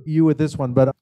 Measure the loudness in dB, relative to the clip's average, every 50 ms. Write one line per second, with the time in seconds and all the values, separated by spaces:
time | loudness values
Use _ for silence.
0 | -10 -4 0 0 2 2 2 0 -2 -4 -4 -6 -6 -2 0 2 2 2 0 _